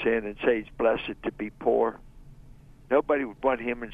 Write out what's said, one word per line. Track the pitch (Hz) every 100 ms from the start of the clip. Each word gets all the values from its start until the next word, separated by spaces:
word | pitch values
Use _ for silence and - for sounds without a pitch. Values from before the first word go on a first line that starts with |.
| 117
in | 113 107
and | 104 -
say, | 117
"It's | 107
blessed | - 117 113 - 104
to | -
be | - 107
poor." | - - 117 113 107 - - - - - - - - -
Nobody | 135 - 147 127
would | 101 135
want | 127
him | 120 123
and | 117